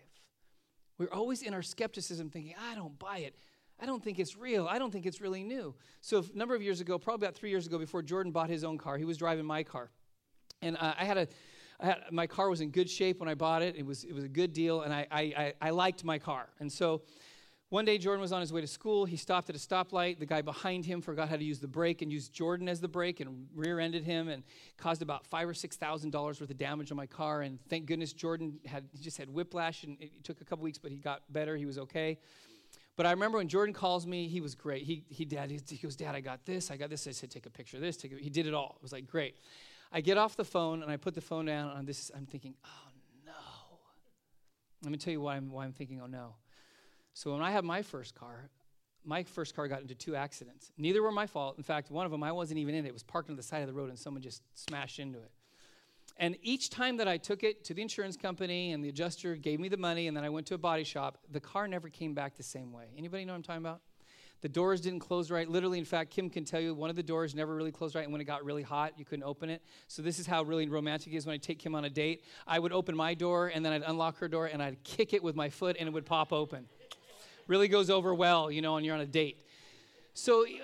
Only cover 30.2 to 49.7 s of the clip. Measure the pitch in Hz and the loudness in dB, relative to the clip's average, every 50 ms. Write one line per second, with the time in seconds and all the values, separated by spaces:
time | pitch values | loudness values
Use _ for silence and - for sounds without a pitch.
30.2 | - - 160 - 147 - 175 160 160 160 147 - - 147 139 139 143 147 139 143 | -12 -12 -10 -12 -8 -6 -6 -4 -4 -4 -6 -6 -8 -10 -10 -6 -4 -4 -4 -4
31.2 | - - 143 151 151 151 156 147 143 143 131 139 135 135 - 165 160 160 160 156 | -8 -4 -2 -2 0 0 -2 -2 -2 -4 -4 -6 -8 -4 -2 0 0 0 0 -4
32.2 | - - - - - - - - - - - - - _ _ - 165 175 175 185 | -8 -18 -20 -20 -20 -20 -20 -20 -20 -20 -20 -20 -20 _ _ 6 6 6 8 6
33.2 | 208 220 226 220 185 156 160 190 208 208 202 - 202 185 180 180 170 175 180 175 | 6 4 4 4 2 4 6 6 6 6 4 2 2 4 4 2 2 0 -2 -2
34.2 | 170 160 170 180 151 143 123 - - 147 139 135 143 143 170 156 151 - 135 - | -2 0 -2 -2 -2 -4 -6 -6 -4 -4 -2 -2 -2 -2 -4 -4 -6 -10 -8 -6
35.2 | 160 143 156 143 143 139 143 147 139 - 151 135 - 151 135 - 165 151 143 139 | -4 -4 -2 -4 -4 -4 -6 -8 -8 -10 -10 -8 -8 -8 -6 -6 -6 -4 -4 -4
36.2 | 131 135 127 127 - - 185 185 175 - 139 139 147 147 151 147 - 143 127 - | -6 -8 -10 -8 -6 -4 -4 -4 -4 -6 -6 -6 -6 -6 -6 -6 -8 -8 -8 -10
37.2 | 135 123 - 127 - 123 113 - 123 - - 131 151 175 165 - - 135 135 139 | -10 -12 -12 -14 -16 -14 -16 -16 -16 -14 -8 -4 -4 -4 -4 -6 -10 -12 -12 -10
38.2 | 143 147 143 165 160 156 151 147 139 - - - - 131 139 131 131 - - 165 | -8 -2 0 2 2 2 2 0 -2 -2 -8 -14 -14 -12 -12 -12 -8 -2 0 0
39.2 | 147 127 - - - - - - - - - - - - - 165 151 180 196 202 | 0 0 -4 -10 -20 -20 -20 -20 -20 -20 -20 -20 -14 -4 -4 2 4 6 6 8
40.2 | 214 214 - - 202 - - 180 165 160 160 165 156 151 147 143 - 185 165 160 | 6 4 4 -2 -4 0 2 2 2 2 0 -2 -4 -4 -4 -4 -4 -6 -6 -6
41.2 | 156 - 170 160 160 156 151 147 147 143 139 139 135 139 139 - - - - 139 | -6 -6 -4 -2 -2 0 0 -2 -2 -4 -6 -6 -6 -6 -6 -8 -8 -10 -10 -12
42.2 | 139 131 - 139 135 135 131 - - - - - - - - - - _ - 262 | -12 -10 -12 -12 -12 -14 -16 -16 -20 -20 -20 -20 -20 -20 -20 -20 -20 _ -20 -20
43.2 | - - - - - - - - - - 175 - _ _ _ - _ _ _ _ | -20 -18 -16 -16 -16 -16 -18 -18 -20 -20 -20 -20 _ _ _ -20 _ _ _ _
44.2 | _ _ _ _ _ _ _ _ _ _ - _ 165 143 151 147 - 175 165 151 | _ _ _ _ _ _ _ _ _ _ -20 _ -6 -4 -4 -4 -2 -4 -2 -2
45.2 | 143 143 139 139 135 135 131 131 135 131 131 - 143 127 135 131 123 123 127 127 | -2 -2 -2 -2 -4 -6 -8 -8 -8 -8 -8 -10 -10 -10 -10 -12 -10 -10 -10 -10
46.2 | 120 117 110 110 _ _ - - - _ - - - - _ _ _ _ _ - | -12 -14 -16 -20 _ _ -20 -20 -20 _ -20 -20 -20 -20 _ _ _ _ _ -8
47.2 | - 151 143 143 160 185 208 208 175 170 170 196 208 - - 135 120 - - - | -4 -2 -2 0 0 2 2 2 2 0 -2 -2 -4 -6 -8 -10 -10 -12 -16 -16
48.2 | 120 120 120 120 135 139 _ _ _ - _ _ _ _ _ _ - 151 151 175 | -16 -16 -16 -16 -18 -18 _ _ _ -20 _ _ _ _ _ _ -6 -4 -2 -2
49.2 | 180 175 - 175 156 - - - 147 139 | -2 -4 -6 -6 -6 -4 -4 -4 -4 -2